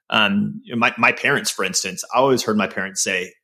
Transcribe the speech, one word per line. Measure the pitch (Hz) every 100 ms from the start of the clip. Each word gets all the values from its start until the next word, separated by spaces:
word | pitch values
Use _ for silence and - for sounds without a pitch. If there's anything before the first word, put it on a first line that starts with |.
| -
um, | 113 104 101 104 - - 117
my, | 120 117
my | 120
parents, | - - 113 -
for | -
instance, | 95 92 95 92 -
I | 120
always | 135 123
heard | - 107
my | 95
parents | - 95 95
say, | 104 95 92 _